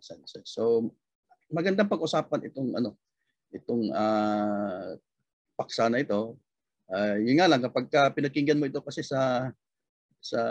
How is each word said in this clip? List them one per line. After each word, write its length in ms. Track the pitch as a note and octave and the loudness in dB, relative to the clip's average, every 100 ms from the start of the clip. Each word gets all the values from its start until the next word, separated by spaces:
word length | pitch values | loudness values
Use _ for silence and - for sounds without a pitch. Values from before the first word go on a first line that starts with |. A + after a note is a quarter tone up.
senses. 480 | - E2+ C#2+ - - | -16 -20 -18 -18 -12
So, 400 | - A2+ A#2 A#2 - _ _ _ _ _ | -2 2 2 0 -6 _ _ _ _ _
magandang 360 | D#3+ F3 G3 G#3 | -2 0 2 0
pag-usapan 640 | F#3 D#3+ D#3+ D#3 D3 - | 0 -2 -2 -2 -4 -6
itong, 180 | - C3 G2+ | -6 -4 -4
ano, 240 | A#2 - _ _ _ _ _ | -6 -8 _ _ _ _ _
itong, 400 | F#2 - A#2+ G#2+ D#2+ | -12 -4 -2 -2 0
ah, 1000 | G#2+ G#2+ G#2+ G#2 G#2 G2+ G#2 F#2 F#2+ D#2+ _ _ _ _ _ - | 0 2 2 0 0 -2 -4 -6 -10 -12 _ _ _ _ _ -8
paksa 320 | - - A#2 | -6 0 2
na 120 | A#2+ | 2
ito. 320 | C#3+ G#2 A2+ B2+ _ _ _ _ - | 0 -2 -2 -8 _ _ _ _ -8
Ah, 240 | F#2 G#2 G#2 | -2 0 2
yun 240 | A2+ C#3+ | 2 4
nga 80 | F#3 | 6
lang, 160 | C#3 | 4
kapag 240 | B2 C3 B2+ | 2 -2 0
ka 240 | D3+ C#3 | 4 4
pinakinggan 480 | C#3+ D3 C#3+ C#3+ D3 | 2 -2 0 2 2
mo 80 | C#3 | 0
ito 160 | C#3 | -4
kasi 180 | - - | -8 -10
sa, 500 | D3+ C3+ C3 B2 C3 - _ _ _ _ _ _ | -4 0 0 0 -4 -8 _ _ _ _ _ _
sa 220 | - B2 A#2 | -6 -2 -2